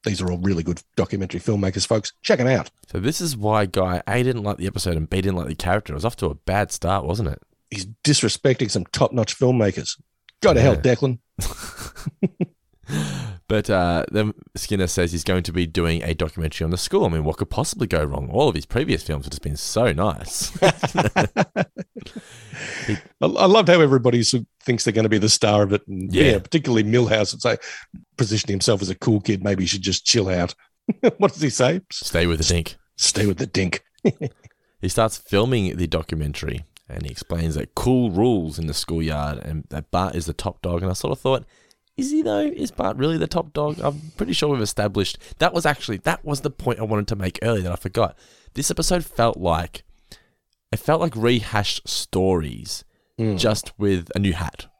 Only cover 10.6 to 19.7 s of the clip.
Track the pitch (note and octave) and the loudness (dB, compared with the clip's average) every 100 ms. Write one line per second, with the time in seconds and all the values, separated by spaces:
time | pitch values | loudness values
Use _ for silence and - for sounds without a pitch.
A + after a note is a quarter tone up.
10.6 | C3 F#2+ B2+ A#2+ C3+ B2 _ - - - | 6 6 4 2 0 -2 _ -8 -6 -6
11.6 | - - - - - _ - _ - _ | -14 -14 -16 -10 -12 _ -4 _ -8 _
12.6 | _ _ - D3 D3+ C3+ A#2 F#2+ _ G#2+ | _ _ -8 -6 -6 -8 -10 -12 _ -2
13.6 | G#2 F#2+ F2 E2+ - G#2 G#2+ - - - | 2 2 2 2 0 0 0 -4 -12 -10
14.6 | - G2+ F2+ - F2 E2+ - F#2 F2 E2+ | -2 0 0 0 0 0 0 0 0 -2
15.6 | E2+ F2 E2 E2 E2 D#2+ D#2+ - D#2 - | 0 0 0 0 -2 -2 -4 -2 -4 -2
16.6 | D#2+ F2+ - F#3+ B2+ D#2+ D2+ - - - | -2 -2 0 2 2 0 -2 -4 -4 -4
17.6 | D3 - A#2+ E2+ D2+ C#2+ C2 F#2 D3 D#2+ | -4 -4 -2 0 0 -4 -2 2 2 0
18.6 | - A#2 D3+ E2+ - D2 C2+ - - C#2+ | -2 -4 0 -2 -2 -6 -6 -8 -8 -6
19.6 | - | -4